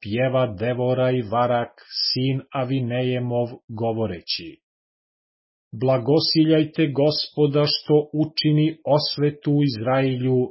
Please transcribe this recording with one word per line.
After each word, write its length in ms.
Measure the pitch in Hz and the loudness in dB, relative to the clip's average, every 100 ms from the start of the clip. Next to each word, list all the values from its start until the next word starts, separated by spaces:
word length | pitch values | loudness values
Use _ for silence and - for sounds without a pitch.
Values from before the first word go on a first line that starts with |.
pjeva 540 | 101 113 131 127 123 95 | -6 -2 0 0 -2 -2
Devora 520 | 117 123 123 127 127 | -4 -2 -2 0 0
i 100 | 127 | 0
Varak, 520 | 104 117 120 120 120 - - - | -2 0 0 0 -2 -10 -14 -6
sin 400 | - 127 131 135 - | -4 -2 -2 -2 -6
Avinejemov, 960 | 139 127 135 117 123 127 123 123 120 120 131 - | -6 -4 -2 -2 -2 -2 -2 -2 -2 -2 -6 -14
govoreći: 920 | 110 117 110 107 87 - - 82 71 _ _ _ _ _ _ _ _ _ _ _ 113 | -4 -2 -2 -4 -6 -8 -10 -10 -18 _ _ _ _ _ _ _ _ _ _ _ -4
Blagosiljajte 1040 | 127 131 117 156 156 160 156 156 151 - 160 | 0 0 2 2 4 2 4 4 2 0 0
Gospoda 760 | 131 147 147 - - 147 147 147 | 2 0 0 -4 0 2 2 0
što 420 | - - 151 151 | -2 2 2 2
učini 640 | 151 151 - 151 151 156 156 - | -2 -2 0 2 4 2 0 0
osvetu 680 | 151 - - 147 147 151 | 0 0 -2 -2 0 0
u 120 | 147 | 2
Izrailju 760 | 143 110 120 131 135 127 127 127 123 | 2 0 0 0 0 0 2 2 0